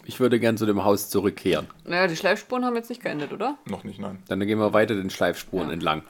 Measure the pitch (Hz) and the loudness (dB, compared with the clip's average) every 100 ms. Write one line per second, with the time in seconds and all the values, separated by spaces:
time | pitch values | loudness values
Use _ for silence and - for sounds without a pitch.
0 | - - 123 117 117 107 107 101 101 101 | -12 0 2 4 2 2 2 2 4 2
1 | - 101 98 - 95 76 - - - 175 | 2 0 0 0 0 0 -2 -14 -4 0
2 | 185 160 180 214 - 247 247 233 233 233 | 0 2 0 0 -2 -4 -2 -4 -6 -8
3 | - 147 143 143 233 294 - 98 104 98 | -6 -6 -8 -4 -6 -6 -10 -10 -10 -10
4 | 101 95 - 95 101 107 107 107 110 101 | -10 -10 -6 -2 0 2 4 4 2 0
5 | 95 - 90 - - 95 76 85 82 78 | -2 0 0 0 -4 -4 -4 -2 -2 -2
6 | - | -4